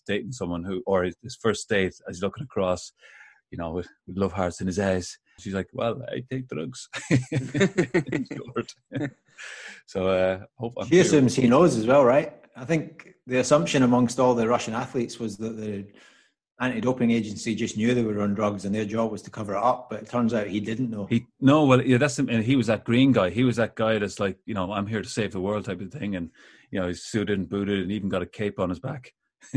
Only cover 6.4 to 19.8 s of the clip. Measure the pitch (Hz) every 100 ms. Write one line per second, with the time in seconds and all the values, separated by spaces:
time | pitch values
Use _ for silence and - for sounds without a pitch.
6.4 | 127 151 165 - - - - 139 - 151
7.4 | 131 - 196 185 131 175 135 143 - 139
8.4 | - 120 117 - _ 135 139 - _ -
9.4 | - - - - - 95 92 92 92 95
10.4 | - - 117 - 117 175 196 151 123 -
11.4 | 123 131 175 120 110 143 123 139 - -
12.4 | - - 127 160 - - - _ - 127
13.4 | 123 147 170 143 123 123 120 - 127 117
14.4 | 113 120 - 113 127 135 117 - 110 98
15.4 | 110 110 107 101 98 - - _ _ _
16.4 | _ - 127 113 123 127 117 117 101 101
17.4 | 113 104 113 107 117 123 110 104 101 101
18.4 | 104 101 98 107 107 113 113 104 - 113
19.4 | 104 98 120 -